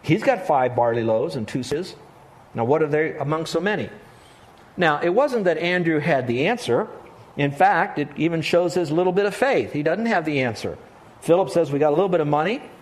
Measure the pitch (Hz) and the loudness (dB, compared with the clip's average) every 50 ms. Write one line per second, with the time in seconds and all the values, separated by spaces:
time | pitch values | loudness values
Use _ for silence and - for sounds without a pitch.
0 | - - 156 214 214 - 254 202 - - 156 135 127 127 120 120 120 120 113 120 | 0 0 0 2 2 0 0 0 0 0 0 2 2 0 0 2 0 2 2 0
1 | 113 113 110 110 127 170 156 135 110 - - 143 123 - 147 151 185 - - - | 0 0 0 0 0 -2 -4 -6 -8 -6 -6 -6 -4 -4 -4 -6 -6 -8 -12 -18
2 | - - - - - - - - - - - 123 117 117 143 160 160 147 143 151 | -20 -20 -20 -20 -20 -20 -20 -20 -20 -14 -4 -4 0 2 2 2 2 0 0 0
3 | 156 156 - - 143 143 156 160 165 156 - 165 170 202 214 175 113 - - - | 0 -2 -4 -6 -4 -4 -2 -4 -4 -4 -4 -2 -2 -2 -2 -2 -6 -8 -12 -18
4 | - - - - - - - - - - - - - - - - 180 160 147 147 | -20 -20 -20 -20 -20 -20 -20 -20 -20 -20 -20 -20 -20 -20 -4 0 2 2 2 2
5 | 147 170 175 220 277 294 254 233 202 180 165 156 165 175 180 180 175 165 160 151 | 0 0 2 2 2 2 0 0 0 0 0 0 0 0 0 0 0 2 0 0
6 | 139 170 156 135 123 120 117 123 139 180 240 233 - - 117 135 214 - - - | 2 2 0 0 0 0 0 0 2 0 0 -2 -2 0 0 0 0 -2 -8 -18
7 | - - - - - - - - 143 143 139 - 185 190 202 165 180 202 - - | -20 -20 -20 -20 -20 -16 -4 -2 -2 -2 2 4 4 4 4 2 0 -2 -2 -6
8 | 147 143 - - 143 165 170 165 156 - - 170 180 175 170 185 175 143 151 165 | -6 -6 -4 -2 -2 0 0 0 -2 2 2 2 2 2 0 0 -2 0 0 2
9 | 180 185 180 190 202 208 196 - 254 269 254 175 117 98 - 143 147 156 160 196 | 2 2 2 2 0 0 0 0 0 2 2 0 0 -2 -4 -2 -2 0 -2 0
10 | 226 233 220 180 160 156 151 139 131 120 110 - - 101 80 - - - - - | 0 0 0 0 0 0 -2 0 0 -2 -4 -4 -8 -8 -8 -8 -14 -20 -20 -20
11 | - - - - - - 160 180 190 156 - 175 165 143 143 143 151 151 147 156 | -20 -20 -20 -14 0 2 4 4 4 2 2 0 0 0 0 0 2 2 2 2
12 | 196 196 175 170 151 147 147 147 156 185 226 285 - - - - | 2 2 2 0 2 2 0 0 0 0 -2 -6 -8 -14 -20 -20